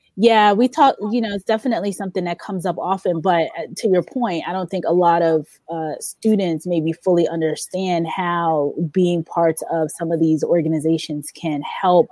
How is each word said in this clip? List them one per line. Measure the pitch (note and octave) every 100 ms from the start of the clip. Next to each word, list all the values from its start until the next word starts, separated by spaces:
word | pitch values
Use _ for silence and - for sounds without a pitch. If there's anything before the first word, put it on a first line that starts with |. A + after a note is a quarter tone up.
| _ -
yeah, | A3+ A3 G#3
we | G3+ B3+
talk, | E4 C#4 - G#3
you | A#3
know, | A3
it's | G3+
definitely | - A3 B3+ G3+ G3+
something | F#3+ F#3+ F#3
that | F3 F3
comes | - F#3+
up | F3+ E3+
often, | E3+ F#3+ F#3+ E3
but, | F3+ E3+ D3 -
uh, | D#3+ -
to | G#3+
your | F3+
point, | E3 C4 A#3 E3+ D#3+
I |
don't | F#3 F3
think | F#3+ D3+
a |
lot | F3 F3 E3+
of, | E3 D#3+ C#3+ - -
uh, | E3 D#3 -
students | - - A3 G#3+ F3+ D#3 F3
maybe | E3+ D#3
fully | D#3+ F#3+ E3+ E3
understand | E3+ D#3+ D3+ - F#3 F#3+ E3+ E3
how | - F3 F3 E3+ D#3 C#3+ - E3
being | F#3+ F3+ F3
part | E3 E3+ E3 D#3 -
of | E3 D#3+
some | - E3
of | E3
these | D#3+ D#3
organizations | - E3+ D#3 D#3 D#3+ D#3+ - D3 -
can | - E3 D3
help | - - F#3+ F3+ -